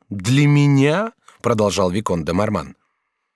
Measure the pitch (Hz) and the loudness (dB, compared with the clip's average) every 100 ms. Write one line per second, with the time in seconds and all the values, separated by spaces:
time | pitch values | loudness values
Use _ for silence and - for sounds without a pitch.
0 | - 101 92 135 147 147 143 139 143 170 | -14 -6 0 2 4 4 4 4 2 0
1 | 226 _ _ - 120 110 104 87 92 95 | -4 _ _ -8 -2 0 0 0 -2 -2
2 | 107 87 78 87 107 98 69 - _ _ | -4 -4 -2 -2 -2 -4 -8 -18 _ _
3 | _ _ _ | _ _ _